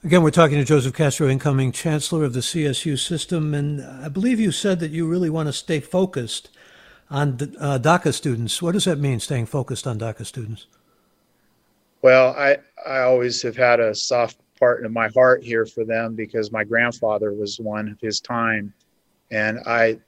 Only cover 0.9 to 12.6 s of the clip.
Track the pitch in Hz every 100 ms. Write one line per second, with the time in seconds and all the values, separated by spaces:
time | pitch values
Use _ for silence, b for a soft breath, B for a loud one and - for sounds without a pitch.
0.9 | - 151 - 147 135 151 135 131 123 165
1.9 | 151 - 165 147 123 123 175 147 127 -
2.9 | 139 - 170 - 175 151 147 143 147 131
3.9 | 262 151 147 226 240 214 - 208 185 165
4.9 | 156 165 175 175 160 151 135 - 160 135
5.9 | 180 190 165 117 - - b b b b
6.9 | b b 139 147 123 147 - 147 135 123
7.9 | 175 165 131 151 117 113 - 170 190 190
8.9 | 151 143 120 - 135 113 147 123 117 -
9.9 | 113 113 107 113 - 107 110 - _ _
10.9 | _ _ _ _ _ _ _ _ _ _
11.9 | _ 127 131 127 139 143 139